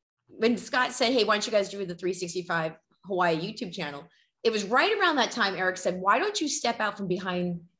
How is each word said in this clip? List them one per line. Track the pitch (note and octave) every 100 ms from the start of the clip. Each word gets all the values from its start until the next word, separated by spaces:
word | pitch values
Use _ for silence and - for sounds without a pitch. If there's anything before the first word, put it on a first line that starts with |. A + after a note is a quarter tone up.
| _ _ _
when | - A3+ G3+
Scott | - B3+ B3
said, | A#3 A#3
"Hey, | C4
why | G#3 G#3
don't | A3+
you |
guys | G#3+ G3
do | G3+ F3
the |
three | E3+ F3+
sixty-five | F3+ F3 F3+ F3 E3 D#3+ - _ _ F3+
Hawaii | F3+ F3 D#3+
YouTube | G3+ G#3+ F#3+
channel?" | F3+ D3 C#3+ E3+ _ _ _
It | A3+
was | G#3+
right | F#3+ B3+ F#4+ G#4
around | F4 C#4+
that | G#3+
time | A#3+ G3 F3+
Eric | F#3 F#3
said, | F#3 F#3
"Why | F#3+ B3
don't | G4+ -
you | D4+
step | - A#3 A3+
out | G#3 G3+
from | F#3
behind | F#3 F#3+ F3+ F3+ E3+ -